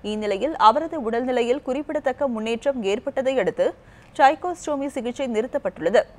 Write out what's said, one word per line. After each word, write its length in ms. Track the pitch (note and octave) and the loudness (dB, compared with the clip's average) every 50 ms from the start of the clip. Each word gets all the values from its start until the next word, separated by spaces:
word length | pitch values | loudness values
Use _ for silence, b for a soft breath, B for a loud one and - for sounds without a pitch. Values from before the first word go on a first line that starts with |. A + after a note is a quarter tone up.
| - G#3 | -6 -6
இந்நிலையில் 420 | G#3+ G#3+ G#3 G#3 G3 F#3+ A3+ D4+ E4 - - A3 | -6 -4 -2 -2 -2 -2 -2 -4 0 6 6 6
அவரது 300 | A#3 D4+ D#4+ D#4+ E4+ D#4 A#3 A3+ | 6 6 -2 -2 -6 -4 -4 -2
உடல்நிலையில் 560 | A3+ A#3 B3+ B3+ B3+ A#3+ A#3+ A3+ B3+ D4 - | -2 -2 -2 0 0 0 2 2 0 -2 0
குறிப்பிடத்தக்க 640 | C#4 B3+ C#4+ D4 - D4+ D4+ - C4+ C4 - D4 C4+ A#3 | -4 -4 -4 -4 -4 -4 -2 -2 -2 -2 -2 -2 -2 -2
முன்னேற்றம் 440 | A3 G#3+ A3+ A#3 A3+ - C#4+ C4+ B3+ G#3 F#3+ | -4 -2 -4 -4 -2 -2 -2 -2 0 0 0
ஏற்பட்டதை 420 | G3+ A#3 - C#4 - - A#3+ C4 C4+ B3+ A3 | -2 0 -2 -4 -4 -2 -2 0 0 2 0
அடுத்து 240 | A3 - - F3+ D4 - - B B B B B B - | 0 0 0 0 0 0 -4 B B B B B B 2
ட்ரைகோஸ்டோமி 760 | - D4 C4+ D#4 D4+ - F4+ F4 - - D#4 D4 C#4 C#4 C#4+ - C#4 | 4 4 4 4 2 -4 -6 -6 -6 -4 -4 -4 -4 -4 -4 -6 -4
சிகிச்சை 300 | A3+ A#3+ A#3+ - C#4 B3 A#3 | -6 -6 -6 -4 -6 -2 -2
நிறுத்தப்பட்டுள்ளது. 680 | G#3+ A3+ C4 - A3+ - F#3+ - - D#3 E3+ G3+ - - - - | -2 -4 -2 -6 -4 -4 -4 -6 -2 -2 4 4 4 2 2 -12